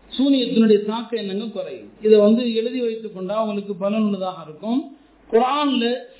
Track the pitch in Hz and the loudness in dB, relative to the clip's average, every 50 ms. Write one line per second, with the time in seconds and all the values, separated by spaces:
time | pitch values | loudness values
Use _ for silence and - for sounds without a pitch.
0 | _ - - - 262 285 277 262 240 180 170 226 226 220 214 208 208 214 214 233 | _ -12 -4 0 2 2 2 2 2 0 2 4 6 6 6 4 4 0 -6 -6
1 | 233 - 240 220 202 196 190 202 233 226 - 190 170 156 135 117 107 104 - - | -6 -6 -6 -6 -4 -4 -4 -6 -6 -6 -8 -8 -8 -8 -10 -14 -16 -18 -10 -2
2 | - 214 214 208 202 208 220 233 254 240 226 220 220 247 247 262 240 226 220 220 | 2 4 6 6 6 4 4 2 0 -2 -2 -2 -4 -4 -4 -4 -4 -4 -6 -6
3 | 220 208 170 185 185 185 202 220 226 214 208 202 196 196 202 170 190 202 208 220 | -10 -12 -12 -10 -8 -6 -4 -4 -4 -4 -4 -6 -6 -8 -8 -4 -4 -2 0 0
4 | 214 208 202 185 185 185 185 170 160 151 151 151 196 214 240 269 - - - - | 0 0 0 -2 -2 -4 -4 -6 -12 -16 -16 -10 -6 -4 -2 -2 -4 -6 -12 -20
5 | _ _ _ _ _ - - 226 247 254 269 294 294 285 262 233 233 233 247 262 | _ _ _ _ _ 2 2 2 4 4 2 0 0 0 0 0 0 -2 -2 -4
6 | - - - - | -6 -12 -18 -12